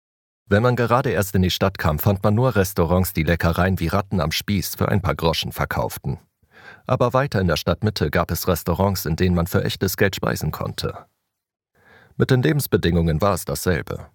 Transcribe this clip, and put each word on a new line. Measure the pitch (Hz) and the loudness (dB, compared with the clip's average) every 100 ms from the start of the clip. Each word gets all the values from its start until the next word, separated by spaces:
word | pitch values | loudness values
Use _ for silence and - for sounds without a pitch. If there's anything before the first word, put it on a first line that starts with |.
| _ _ _ _ - | _ _ _ _ 0
Wenn | 101 | 2
man | 123 120 | 4 2
gerade | 117 120 135 | 2 2 2
erst | 87 98 95 | 0 0 2
in | |
die | 90 | 2
Stadt | - 98 - | 2 -2 0
kam, | 85 76 | -2 0
fand | 107 98 | 0 2
man | 107 | 2
nur | 104 127 104 | 2 2 2
Restaurants, | 95 - 82 90 90 | 0 2 2 2 0
die | - | -2
Leckereien | 78 85 85 80 92 90 | 0 2 2 2 0 0
wie | 82 | 0
Ratten | 98 - 98 | -2 -2 -2
am | 78 | -2
Spieß | - - 101 - - | -4 -2 -2 -2 -2
für | - | 0
ein | 101 | 0
paar | 82 71 | 0 0
Groschen | 82 78 - | 0 0 -6
verkauften. | - 71 - - - - - _ _ _ - - - - | -4 -4 -2 -4 -4 -8 -8 _ _ _ -20 -20 -16 -4
Aber | 120 123 | 0 2
weiter | 131 143 101 | 2 0 0
in | 90 | 2
der | 76 | 0
Stadtmitte | - 85 107 - 76 | 0 0 -2 0 0
gab | 90 85 | 0 0
es | 82 - | -2 -2
Restaurants, | 85 - 85 98 95 - | -2 0 0 0 0 -4
in | 80 | 0
denen | 90 87 | 2 2
man | 85 | 0
für | - | -2
echtes | 110 - 98 - | -2 -2 -4 0
Geld | 101 - | 0 0
speisen | - - - | -4 -2 -4
konnte. | - - - - - - _ _ _ _ _ _ _ _ - _ - | -6 -8 -6 -8 -10 -18 _ _ _ _ _ _ _ _ -20 _ -4
Mit | - | 2
den | 127 | 2
Lebensbedingungen | 151 151 - - 85 85 82 78 | 2 0 0 0 2 2 2 2
war | 101 | 2
es | 87 - | 0 -2
dasselbe. | 76 90 78 - 50 - | -2 0 -2 -4 -10 -10